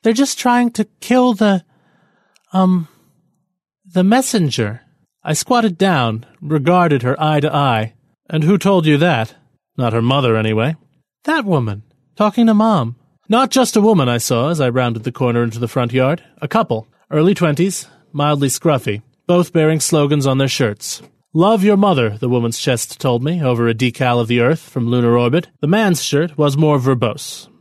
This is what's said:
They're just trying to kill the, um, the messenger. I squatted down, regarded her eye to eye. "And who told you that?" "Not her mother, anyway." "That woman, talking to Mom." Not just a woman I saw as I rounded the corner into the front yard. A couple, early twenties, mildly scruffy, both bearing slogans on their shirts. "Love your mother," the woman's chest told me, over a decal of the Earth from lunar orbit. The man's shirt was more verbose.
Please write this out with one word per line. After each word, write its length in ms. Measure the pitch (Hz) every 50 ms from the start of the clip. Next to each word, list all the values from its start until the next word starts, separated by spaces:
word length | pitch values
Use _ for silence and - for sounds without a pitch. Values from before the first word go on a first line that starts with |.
They're 100 | _ 226
just 260 | 226 226 277 - - -
trying 340 | - 254 240 247 247 240
to 120 | 233 - 214 _ _ _
kill 320 | - - 240 254 247 247
the, 320 | 233 190 220 208 196 185 - _ _ _ _ _ _ _ _ _ _ _ _ _ _ _ _ _
um, 360 | - 190 190 185 185 180 165 - _ _ _ _ _ _ _ _ _ _ _ _ _ _ _ _ _ _ _ 185
the 140 | 175 185 180
messenger. 800 | 196 226 262 254 - - 220 170 139 - - 113 104 110 120 _ _ _ _ _ _ _ _ _
I 80 | -
squatted 460 | 151 - - - 247 240 226 220 170 160
down, 480 | 190 196 175 139 120 113 110 110 - _ _ _
regarded 600 | - 147 156 151 131 165 175 180 175 165 147 131
her 160 | 113 127 135 -
eye 180 | 156 156 156 147
to 140 | 139 151 -
eye. 400 | 147 143 135 120 113 110 110 _ _ _ _ _ _ _ _
"And 140 | - 156 151
who 120 | 160 208
told 300 | 190 - 196 202 180 165
you 100 | 156 147
that?" 380 | 139 160 175 156 117 110 - - _ _ _ _ _ _ _ _
"Not 160 | - 127 117
her 80 | 110 117
mother, 360 | 117 120 135 143 131 120 113
anyway." 400 | 110 110 110 110 107 113 143 160 - _ _ _ _ _ _ _ _ _
"That 200 | - 320 320 233
woman, 380 | 202 180 143 120 110 101 101 107 _ _ _ _ _ _
talking 300 | - 208 208 202 - 233
to 80 | 226 220
Mom." 420 | 208 220 226 214 170 120 117 123 _ _ _ _ _ _ _
Not 220 | 208 240 262 247
just 260 | - 262 247 - -
a 40 | 220
woman 280 | 202 220 220 175 135 123
I 100 | 120 117
saw 300 | - - 127 117 123 151
as 120 | 170 156
I 80 | 139 123
rounded 360 | 120 127 127 120 113 113 107
the 80 | 127
corner 300 | 120 - 131 123 117 120
into 160 | 120 117 107 117
the 100 | 120 113
front 240 | - 139 123 117
yard. 300 | 117 131 127 131 160 170 _ _ _ _
A 80 | - 139
couple, 400 | - 139 - - 117 110 110 _ _ _ _ _
early 240 | - 151 156 185 202
twenties, 520 | - 180 156 147 135 170 196 180 - - - _ _ _ _
mildly 360 | - 143 147 147 151 143 139 135
scruffy, 540 | - - - 170 147 127 - - 101 107 - _ _ _ _
both 260 | - 175 180 175 -
bearing 280 | - 170 156 156 160 156
slogans 460 | - - - 151 147 143 147 147 135
on 120 | 139 131 131
their 100 | 135 131
shirts. 540 | - - 135 110 104 _ - - - - - - _ _ _ _ _
"Love 280 | 156 175 202 226 208
your 140 | 185 208 208
mother," 400 | 196 202 202 180 135 120 107 104 107
the 100 | - 123
woman's 300 | 123 123 117 117 113 -
chest 420 | - 147 127 117 - - - _
told 220 | - 139 120 120
me, 200 | 127 147 175 180
over 260 | 151 127 123 117 117 117
a 60 | 117
decal 440 | 113 135 123 117 - 135 123 123 120
of 80 | 117 110
the 120 | 120 120
Earth 200 | 120 127 160 156
from 280 | - - - 139 117 117
lunar 280 | 120 123 120 117 117
orbit. 320 | 120 120 120 120 107 - - _ _
The 80 | - 147
man's 340 | 185 214 220 202 175 -
shirt 360 | - - - 139 165 175 147 -
was 180 | 151 147 135
more 220 | 143 160 151 147 139
verbose. 720 | 123 131 135 117 127 113 104 - - - - - - _ _ _